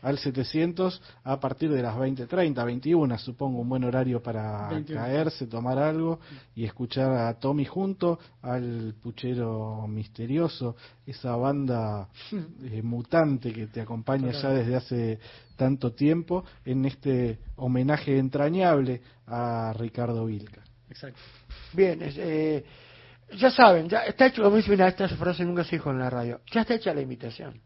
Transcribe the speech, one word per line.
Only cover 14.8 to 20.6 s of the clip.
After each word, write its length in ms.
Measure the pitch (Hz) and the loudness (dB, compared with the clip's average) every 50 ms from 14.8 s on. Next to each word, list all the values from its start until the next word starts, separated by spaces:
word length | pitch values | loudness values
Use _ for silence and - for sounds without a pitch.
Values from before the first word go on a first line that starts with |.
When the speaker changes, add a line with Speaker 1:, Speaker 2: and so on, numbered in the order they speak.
| 123 - 127 120 117 113 110 110 - - - - - _ - - | -2 -2 -4 -2 -2 -2 -4 -4 -8 -18 -20 -20 -20 _ -4 0
Speaker 1:
tanto 340 | 131 131 139 135 135 123 107 | 2 2 2 0 -2 -4 -2
tiempo 540 | - 143 147 160 170 165 - 175 180 180 - - - - | 2 2 4 4 2 0 -2 -4 -4 -4 -8 -20 -16 -6
en 220 | 131 127 135 131 | -4 -2 0 0
este 520 | 135 135 - - 143 131 123 123 120 110 107 - - - | 0 -2 -4 -2 0 2 2 2 0 -2 -6 -10 -14 -10
homenaje 600 | - 131 123 127 127 127 139 151 147 - - 139 | -6 -2 0 2 2 2 2 2 0 2 2 2
entrañable 840 | 135 131 131 131 143 143 147 165 185 185 175 160 143 139 127 127 120 - - - - _ | 2 2 2 0 0 0 2 2 4 4 4 4 4 4 0 -2 -4 -8 -16 -20 -20 _
a 480 | - 117 120 120 120 117 113 113 110 110 107 | -8 -6 -4 -2 -2 -2 -2 -2 -4 -4 -4
Ricardo 460 | 117 117 - - 120 117 117 113 113 | -6 -6 -4 -4 -2 -2 -2 -2 -2
Vilca. 380 | 113 110 104 101 107 - - | -2 -4 -6 -8 -12 -18 -20